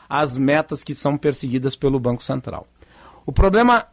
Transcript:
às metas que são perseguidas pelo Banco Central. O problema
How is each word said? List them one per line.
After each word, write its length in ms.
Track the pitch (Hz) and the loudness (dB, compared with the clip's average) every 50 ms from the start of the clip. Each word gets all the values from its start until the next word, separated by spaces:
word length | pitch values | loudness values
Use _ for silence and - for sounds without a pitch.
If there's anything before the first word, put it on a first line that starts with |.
| - _ | -10 _
às 280 | 139 143 151 139 123 | -2 -2 0 -2 0
metas 460 | 131 135 139 147 156 156 - 147 139 - | 0 2 2 2 2 0 -2 -6 -10 -8
que 100 | - 143 | -10 -10
são 240 | - - 143 143 | -4 -2 -2 -2
perseguidas 600 | 147 - 151 131 - - 127 120 131 127 135 - | 0 0 -2 -2 -2 -6 -4 -4 -2 -2 -2 -4
pelo 200 | - - 139 135 | -2 -2 0 0
Banco 260 | 135 120 120 120 117 - | 0 0 -2 -4 -4 -6
Central. 440 | - 135 131 - - 82 78 - _ _ _ - _ _ - - - - - _ | -6 -6 -6 -6 -8 -12 -12 -14 _ _ _ -20 _ _ -20 -20 -20 -20 -12 _
O 60 | - | -2
problema 540 | 139 - 180 196 190 220 240 247 240 226 - - | 2 4 4 4 4 4 4 4 4 2 0 -4